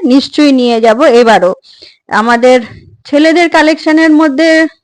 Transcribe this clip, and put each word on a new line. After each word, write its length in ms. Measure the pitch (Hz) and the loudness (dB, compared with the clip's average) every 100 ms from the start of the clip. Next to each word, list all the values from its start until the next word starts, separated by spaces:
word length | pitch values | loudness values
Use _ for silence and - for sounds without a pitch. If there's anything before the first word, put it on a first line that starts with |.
নিশ্চয়ই 480 | 330 269 - - 294 | 0 0 -2 -2 0
নিয়ে 280 | 262 247 233 | 0 0 0
যাব 220 | 226 220 | 0 0
এবারও। 520 | 311 233 226 202 175 185 _ - - _ - | 2 2 2 2 0 -6 _ -20 -20 _ -10
আমাদের 520 | 202 226 240 254 254 220 - - _ | -6 -2 0 2 0 -2 -20 -20 _
ছেলেদের 440 | - 294 311 330 339 | -6 -2 0 0 0
কালেকশনের 600 | 330 302 320 320 311 320 | 0 0 -2 -2 0 2
মধ্যে 560 | 302 311 269 320 320 320 _ | 2 0 -2 0 0 -2 _